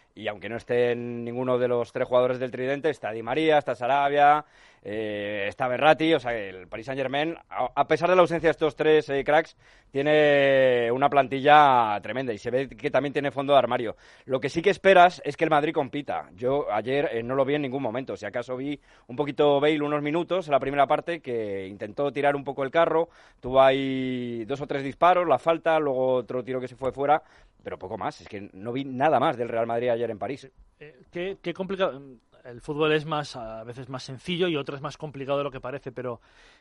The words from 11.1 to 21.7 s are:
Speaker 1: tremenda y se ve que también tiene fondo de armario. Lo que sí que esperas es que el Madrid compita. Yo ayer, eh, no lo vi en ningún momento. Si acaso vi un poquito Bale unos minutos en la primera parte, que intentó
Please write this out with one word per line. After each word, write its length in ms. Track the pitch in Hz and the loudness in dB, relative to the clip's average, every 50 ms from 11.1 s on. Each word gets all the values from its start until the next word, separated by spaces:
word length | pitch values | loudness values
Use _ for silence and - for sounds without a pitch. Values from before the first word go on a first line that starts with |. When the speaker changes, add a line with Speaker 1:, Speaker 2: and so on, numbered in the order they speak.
| 139 143 135 120 117 135 131 147 147 151 147 143 131 123 117 107 104 104 | 4 2 2 2 0 0 4 8 8 8 8 8 6 4 4 2 0 -4
Speaker 1:
tremenda 320 | 92 - 110 127 135 127 110 | -6 -6 -6 -6 -6 -6 -6
y 40 | 101 | -8
se 100 | - 120 | -6 -4
ve 180 | 117 127 139 123 | -4 -4 -4 -6
que 200 | 120 110 113 147 | -8 -8 -6 -2
también 240 | - 135 135 143 131 | 0 0 0 -2 -2
tiene 160 | 151 139 143 | -4 -4 -4
fondo 240 | 131 135 139 139 143 | -4 -4 0 4 4
de 60 | 135 | 4
armario. 360 | 120 117 123 123 123 107 95 - _ - - - _ | 4 4 0 -2 -2 -6 -8 -10 _ -20 -20 -20 _
Lo 140 | - 131 131 | -6 -4 -4
que 100 | - 139 | -4 -4
sí 120 | - 170 | -4 -2
que 80 | 165 202 | 0 0
esperas 500 | 190 - - 190 190 185 175 180 175 - - | 0 4 4 6 8 8 8 8 6 0 -8
es 140 | - 143 - | -10 -4 -2
que 60 | 165 | 0
el 60 | 160 | 2
Madrid 220 | 156 147 143 156 160 | 2 2 2 0 0
compita. 560 | 160 143 123 - 143 143 - 95 82 73 71 80 | -2 -4 -4 -6 -8 -8 -6 -8 -8 -8 -10 -12
Yo 360 | 90 117 123 135 143 139 - | -6 -2 -2 0 0 -2 -2
ayer, 380 | 101 107 107 117 131 143 147 - | -4 -4 -2 -2 -2 -2 -2 -2
eh, 100 | 113 117 117 | -2 -4 -4
no 120 | 117 131 | -2 -2
lo 100 | 139 135 | 0 0
vi 100 | 127 143 | 0 0
en 60 | 151 | -2
ningún 220 | 147 135 123 139 135 | -2 -4 -4 -4 -4
momento. 320 | 117 107 127 135 117 107 95 | -4 -4 -6 -8 -8 -10 -10
Si 80 | - | -10
acaso 300 | 104 101 127 120 - 127 127 | -8 -8 -8 -8 -8 -8 -8
vi 220 | 135 143 147 139 _ _ _ _ _ - | -8 -8 -10 -10 _ _ _ _ _ -10
un 80 | 120 | -8
poquito 440 | 123 147 143 143 - 151 147 143 139 | -6 -6 -4 0 2 4 4 4 4
Bale 220 | 143 151 160 151 | 4 2 2 0
unos 200 | 147 147 147 147 | 0 -2 -2 -2
minutos 460 | 147 147 147 170 175 - 170 185 175 151 | -2 -2 -2 -4 -2 -2 -4 -4 -2 0
en 40 | 143 | 0
la 60 | 131 | 0
primera 280 | 127 135 139 143 139 - | 0 0 0 0 2 2
parte, 340 | 151 151 143 - 170 160 | 2 0 -2 -4 -10 -8
que 460 | - 135 123 117 110 104 98 98 95 | -8 -8 -6 -6 -6 -6 -6 -8 -8
intentó 440 | 95 | -10